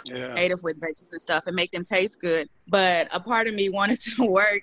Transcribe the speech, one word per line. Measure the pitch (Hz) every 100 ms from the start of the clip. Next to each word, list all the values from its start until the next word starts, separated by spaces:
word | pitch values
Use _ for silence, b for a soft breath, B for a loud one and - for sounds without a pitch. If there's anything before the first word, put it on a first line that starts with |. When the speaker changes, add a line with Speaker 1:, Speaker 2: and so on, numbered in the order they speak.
Speaker 1:
Yeah. | - 127 127
Speaker 2:
creative | 151 180 185
with | 170 156
veggies | 160 156 -
and | 170
stuff | - 160 175
and | 180
make | 180
them | 175
taste | 180 190 202 -
good, | 175 160 147 _ -
but | 196 185 170 151
a | 180
part | 220 226 226
of |
me | 208 196
wanted | 196 208 254
<laughs> | 233 226
to |
work. | 226 190 208 202